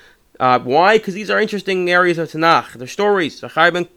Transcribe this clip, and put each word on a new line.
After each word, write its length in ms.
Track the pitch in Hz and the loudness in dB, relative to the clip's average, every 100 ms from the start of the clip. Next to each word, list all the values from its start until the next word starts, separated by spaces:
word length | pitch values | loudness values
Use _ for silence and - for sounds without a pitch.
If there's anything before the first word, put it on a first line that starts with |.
| - _ _ _ | -20 _ _ _
Uh, 200 | 127 123 | 0 0
why? 400 | 127 147 185 220 | 2 2 4 2
'Cause 140 | 214 | 0
these 160 | 185 196 | -8 -4
are 100 | 202 | -2
interesting 500 | 214 202 185 185 175 | -2 -4 -4 -4 0
areas 280 | 180 175 165 | 2 2 0
of 120 | 156 | -4
Tanakh. 440 | 156 165 147 - | -2 2 2 0
They're 140 | 113 123 | -12 -12
stories. 520 | - 208 202 147 - | -2 0 0 -2 -8
Zachariah 320 | 123 - 170 | -8 0 2
ben 140 | 175 175 | 0 -6